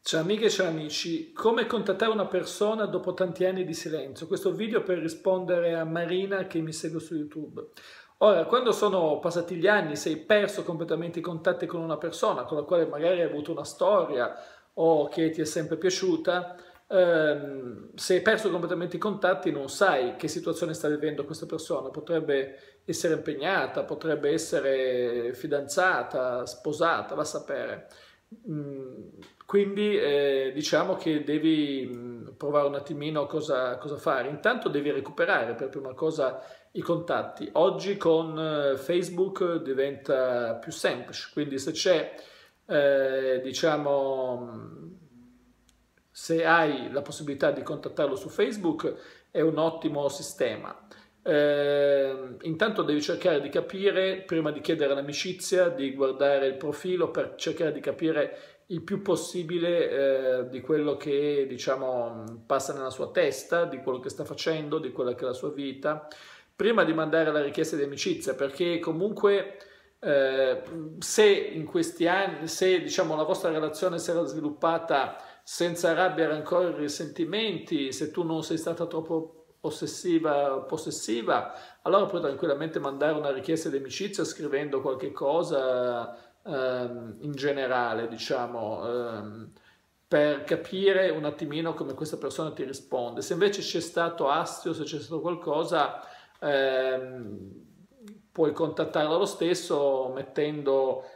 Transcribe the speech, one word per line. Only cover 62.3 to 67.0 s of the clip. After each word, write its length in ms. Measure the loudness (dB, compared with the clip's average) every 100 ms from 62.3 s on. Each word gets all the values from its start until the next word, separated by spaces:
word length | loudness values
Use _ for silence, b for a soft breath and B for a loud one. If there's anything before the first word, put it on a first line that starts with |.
| -14 0
passa 260 | 0 0
nella 180 | -6 -6
sua 200 | -4 -2
testa, 540 | 2 2 0 0 2
di 140 | 2 -2
quello 220 | -4 -4
che 80 | -6
sta 160 | -8
facendo, 540 | -10 -4 -2 -2 -2 -4
di 120 | -4
quella 220 | -2 -2
che 80 | -2
è 40 | -4
la 60 |
sua 200 | -4 -6
vita, 560 | -6 -8 -4 -4 -4 -8 B B B B
prima 300 | 0 4 6
di 80 | 4
mandare 380 | 2